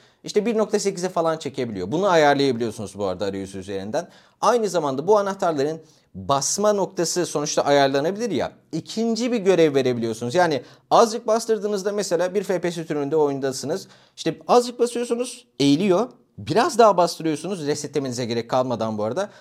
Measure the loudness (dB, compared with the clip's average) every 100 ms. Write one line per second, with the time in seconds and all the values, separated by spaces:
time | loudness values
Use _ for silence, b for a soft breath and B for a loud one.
0 | b b -4 -2 0 0 0 0 -2 -4
1 | -4 -2 -2 -2 -6 -6 -6 -4 -4 0
2 | 2 6 6 4 2 0 -4 -6 -10 -4
3 | -4 -2 -4 -6 -8 -10 -8 -8 -4 -6
4 | -6 b b b 2 2 0 -2 -2 -4
5 | 2 2 2 -2 -2 0 -2 -4 b b
6 | b -16 -2 0 0 0 0 2 -2 -2
7 | -4 -2 -2 -4 -2 -2 2 4 4 2
8 | 0 -2 -4 -2 -4 -8 _ -10 -8 -4
9 | -2 -2 -2 0 2 4 4 4 0 0
10 | -2 -4 -2 0 2 0 B B _ 4
11 | 6 2 -2 -2 0 -2 -2 -4 -4 -4
12 | -2 0 0 -2 -2 -2 -2 -6 -6 -4
13 | 0 2 2 0 -4 -4 -6 -6 -8 b
14 | b b -6 -6 2 2 2 -2 -2 -2
15 | -4 -4 -6 -10 _ _ 2 4 4 2
16 | 0 -6 _ -18 -2 2 2 6 6 6
17 | 2 0 -4 -4 -4 -6 -4 -4 -4 -4
18 | -4 -6 -4 -4 0 0 0 -2 -4 -2
19 | -4 -4 -6 B